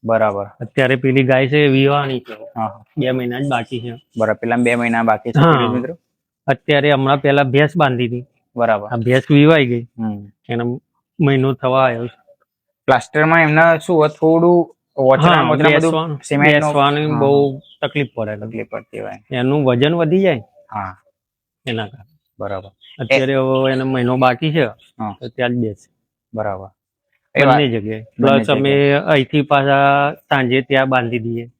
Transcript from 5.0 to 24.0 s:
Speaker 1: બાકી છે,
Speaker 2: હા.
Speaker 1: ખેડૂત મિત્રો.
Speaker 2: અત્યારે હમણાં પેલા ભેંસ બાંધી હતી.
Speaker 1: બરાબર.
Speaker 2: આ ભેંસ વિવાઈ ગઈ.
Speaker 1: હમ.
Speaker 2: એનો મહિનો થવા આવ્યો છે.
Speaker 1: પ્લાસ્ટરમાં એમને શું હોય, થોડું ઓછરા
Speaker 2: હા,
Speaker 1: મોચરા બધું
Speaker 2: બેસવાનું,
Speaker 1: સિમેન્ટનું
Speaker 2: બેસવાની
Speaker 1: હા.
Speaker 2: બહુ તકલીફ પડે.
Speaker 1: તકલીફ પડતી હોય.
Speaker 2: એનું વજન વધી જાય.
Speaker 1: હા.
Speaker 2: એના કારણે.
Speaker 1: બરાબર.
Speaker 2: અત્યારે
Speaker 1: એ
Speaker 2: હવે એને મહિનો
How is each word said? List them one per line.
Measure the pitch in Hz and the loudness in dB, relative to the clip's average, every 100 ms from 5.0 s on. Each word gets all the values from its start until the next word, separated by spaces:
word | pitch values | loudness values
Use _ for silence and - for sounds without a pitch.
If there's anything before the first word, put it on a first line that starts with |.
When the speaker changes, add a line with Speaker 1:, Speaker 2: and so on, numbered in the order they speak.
Speaker 1:
બાકી | 113 107 120 | 0 0 0
છે, | 127 | 2
Speaker 2:
હા. | 165 | 4
Speaker 1:
ખેડૂત | 147 113 | 4 0
મિત્રો. | 123 131 175 _ _ _ _ - | -4 -8 -14 _ _ _ _ -4
Speaker 2:
અત્યારે | 135 - 147 143 | -4 0 0 2
હમણાં | 139 135 143 | 0 0 0
પેલા | 139 139 | 2 2
ભેંસ | 139 135 151 170 | 2 2 0 2
બાંધી | 143 123 123 | 0 0 -4
હતી. | 123 123 _ _ 120 | -6 -12 _ _ -4
Speaker 1:
બરાબર. | 117 107 104 | 0 0 -2
Speaker 2:
આ | 120 | -4
ભેંસ | 113 127 - | 0 0 4
વિવાઈ | 147 147 165 127 | 4 6 4 2
ગઈ. | 120 117 - | -2 -6 -8
Speaker 1:
હમ. | 110 104 101 _ - | -8 -8 -12 _ -10
Speaker 2:
એનો | 120 120 123 _ _ _ _ | -6 -6 -8 _ _ _ _
મહિનો | 147 135 135 | 0 2 -2
થવા | 131 131 131 131 | -2 -2 0 0
આવ્યો | 117 120 | -2 -10
છે. | _ _ _ _ _ _ _ - | _ _ _ _ _ _ _ 0
Speaker 1:
પ્લાસ્ટરમાં | 127 - 151 156 165 | 0 0 0 2 4
એમને | 156 156 165 160 | 4 4 4 2
શું | 160 165 | 0 2
હોય, | 151 | 2
થોડું | 151 160 165 170 175 165 _ _ - | 0 2 2 4 2 0 _ _ -2
ઓછરા | 131 135 | 2 4
Speaker 2:
હા, | 160 165 | 4 2
Speaker 1:
મોચરા | - 151 151 | 2 2 2
બધું | 147 165 | 2 2
Speaker 2:
બેસવાનું, | 160 165 143 | -2 -4 -10
Speaker 1:
સિમેન્ટનું | - 143 147 147 151 | -4 0 2 2 2
Speaker 2:
બેસવાની | 147 139 147 151 | 0 0 0 -2
Speaker 1:
હા. | 147 | 0
Speaker 2:
બહુ | 139 143 139 135 _ - | 2 2 0 -4 _ -8
તકલીફ | 151 151 131 - | -6 -4 -6 -6
પડે. | 107 104 | -8 -8
Speaker 1:
તકલીફ | 110 110 113 | -12 -12 -12
પડતી | 110 110 107 | -12 -14 -14
હોય. | 104 101 _ | -14 -14 _
Speaker 2:
એનું | 131 127 147 131 | -4 -2 0 0
વજન | 120 143 170 | 2 0 0
વધી | 160 185 | 0 2
જાય. | 196 127 101 _ _ 107 | 0 -2 -8 _ _ -12
Speaker 1:
હા. | 95 95 _ _ _ _ _ _ - | -10 -14 _ _ _ _ _ _ -10
Speaker 2:
એના | 113 107 | -8 -8
કારણે. | 131 101 _ _ _ | -14 -20 _ _ _
Speaker 1:
બરાબર. | 101 95 98 _ - - | -10 -10 -12 _ -20 -12
Speaker 2:
અત્યારે | 117 135 131 | 0 0 2
Speaker 1:
એ | 135 | 0
Speaker 2:
હવે | 131 131 135 | 0 0 0
એને | 131 | -2
મહિનો | 131 131 | -2 -2